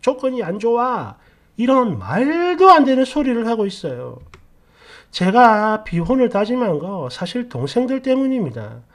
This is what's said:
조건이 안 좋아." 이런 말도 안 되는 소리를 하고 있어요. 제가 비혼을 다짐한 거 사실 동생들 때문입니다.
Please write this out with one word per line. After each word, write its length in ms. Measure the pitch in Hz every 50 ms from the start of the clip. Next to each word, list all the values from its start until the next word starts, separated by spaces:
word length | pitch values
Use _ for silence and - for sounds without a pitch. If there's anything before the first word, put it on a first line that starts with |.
조건이 420 | - 254 285 254 269 262 254 240
안 160 | 196 165 190 208
좋아." 580 | 220 233 233 233 247 254 240 185 120 101 - _ _ _ _ _ _ _ _
이런 420 | - 240 262 269 262 247 214 143 101
말도 720 | 92 101 143 208 262 294 330 339 349 359 349 330 370 381
안 160 | 349 311 269
되는 200 | 269 262 254 262
소리를 420 | - - 302 269 262 233 233 220
하고 180 | 233 233 220 202
있어요. 520 | 196 190 - 175 151 123 123 127 123 120 - - - - - - _ _ _ _ _ _ _ - - - - - _
제가 760 | - - 180 185 208 247 247 226 214 208 214 214 214 214 214
비혼을 440 | - 175 170 165 - 262 262 247 240
다짐한 500 | - 196 214 214 247 254 240 196 160 147
거 300 | 165 190 202 180 135 123
사실 380 | - - 180 175 - 247 240 240
동생들 540 | - 120 139 139 - 240 254 247 269 262
때문입니다. 800 | 262 269 262 269 269 262 262 247 185 127 110 117 107 107 117 120 - _